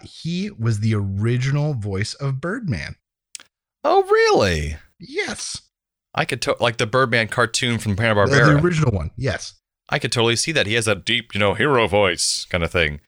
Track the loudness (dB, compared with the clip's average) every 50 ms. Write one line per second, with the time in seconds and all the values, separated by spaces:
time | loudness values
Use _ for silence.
0 | -6 -16 -20 -12 -8 -6 -4 -4 -6 -6 -8 -4 -2 -2 0 0 0 0 0 0
1 | -2 -4 -4 -2 -2 0 0 0 0 0 0 0 0 -2 -2 -4 -4 -4 -4 -4
2 | -6 -6 -8 -8 -6 -6 -6 -4 -6 -6 -6 -6 -4 -6 -6 -6 -6 -10 -14 _
3 | _ _ _ _ _ _ -20 -20 -20 _ _ _ _ _ _ _ -2 2 2 2
4 | 4 4 4 4 4 4 4 4 4 4 2 0 -2 -4 -6 -8 -14 _ _ _
5 | -20 -12 -8 -8 -6 -6 -8 -10 -10 -10 -10 -12 _ _ _ _ _ _ _ _
6 | _ _ -6 -6 -4 -4 -4 -6 -2 -4 -2 0 0 -2 0 0 -4 0 0 0
7 | 0 2 2 0 0 0 0 0 -2 0 0 -4 -2 -2 -2 -2 -2 -2 -2 0
8 | 0 2 4 4 4 4 4 4 6 6 6 4 4 2 2 2 2 2 0 0
9 | -2 -4 -8 -6 -4 -4 -4 -6 -8 -14 -18 _ _ _ _ _ _ -4 -4 -4
10 | -2 -2 0 2 2 2 2 2 0 -2 0 0 0 2 0 0 2 0 -2 -2
11 | 0 -2 -2 -2 -2 _ -2 0 2 2 2 2 2 2 4 4 2 4 4 4
12 | 4 4 2 0 -2 -2 -2 -4 -6 -4 -4 -2 -2 0 0 0 0 0 -2 -6
13 | _